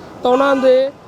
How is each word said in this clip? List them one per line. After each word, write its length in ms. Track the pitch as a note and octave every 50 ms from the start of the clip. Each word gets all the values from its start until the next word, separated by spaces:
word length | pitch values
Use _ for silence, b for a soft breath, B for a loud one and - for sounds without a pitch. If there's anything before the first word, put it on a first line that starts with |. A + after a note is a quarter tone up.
| B B B - -
ਤਾਂ 80 | B3
ਉਹਨਾਂ 240 | B3+ C4+ C#4 C#4 C#4
ਦੇ 360 | C4+ B3+ C4 B3+ C4 C4+ C#4 - - -